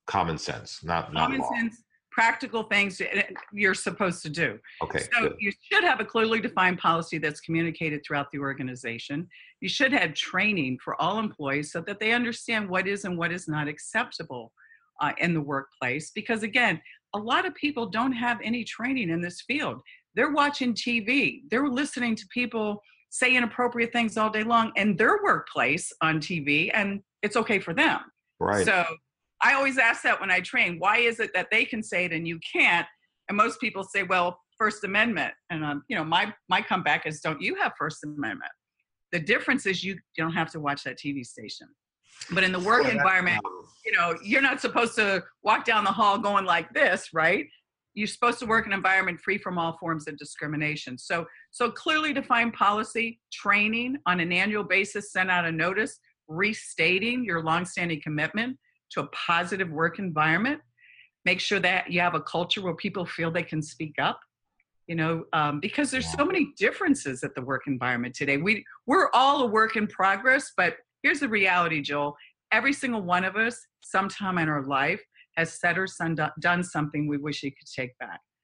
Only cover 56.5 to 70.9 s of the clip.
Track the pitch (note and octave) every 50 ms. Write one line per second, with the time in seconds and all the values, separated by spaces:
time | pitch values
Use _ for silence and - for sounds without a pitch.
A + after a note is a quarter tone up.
56.5 | A3 - - - - - D#3+ E3+ F3+ F#3+ G3 A#3 B3 B3+ B3 G3+ F3 E3 D#3+ D#3+
57.5 | D#3+ F3 F3+ F3+ - - F3 E3+ E3 D3 - D#3+ D3+ D3 D#3 D#3 - G#3+ A#3 B3+
58.5 | C4 - _ _ _ _ _ - - - C#3+ - - - - - E3+ E3+ F3+ F3
59.5 | G3+ F#3+ F#3+ F3 D3+ D3+ E3 E3+ E3 - G3+ F#3 D#3 D3+ D3+ D#3+ D#3+ F3 G#3+ C4
60.5 | D4 D4 - _ _ _ _ - - - - _ _ _ - F3 F#3 F#3 - -
61.5 | G#3 G3 F3 F3+ F#3+ F#3 - - F3 F3 F3 F3 F3 D#3 D3+ - - E3+ F3 F3
62.5 | - G#3+ F#3+ F3+ E3 E3 - G3+ F#3 F#3+ F3 E3+ - - E3 E3 E3 F3 E3+ F3
63.5 | - D#3 D3 - - - D#3+ D3+ D3 - C3+ F#3 A#3 - - _ _ _ _ _
64.5 | _ _ _ _ _ _ _ - E3+ E3 D#3 D#3+ E3 E3 E3 - - D#3+ D3+ D3
65.5 | C#3+ D3 - A3 - - D4 B3+ C4 C4 B3+ - - - D4 F4+ F#4 F#4 - -
66.5 | - - F#3+ A#3 - - G4 E4+ C#4 - - C#3+ B2+ A#2+ - C3+ - C#3 B2 B2+
67.5 | C3+ C3 - D3 C#3 A#2+ B2 B2 B2 A#2+ B2 B2 - - D3 C#3 C#3 C#3 D#3 G3+
68.5 | A3+ G3+ - - - - - - C#4 F#4+ E4 - - A#3 C4 C4+ C#4+ D4 C4 A#3
69.5 | G3+ A3 A3 A3 A3 A3+ G#3+ G#3 - - F#3 F#3+ G3 G3+ A#3+ B3+ C4 C#4+ C#4 -
70.5 | - - F3+ E3+ E3 - _ _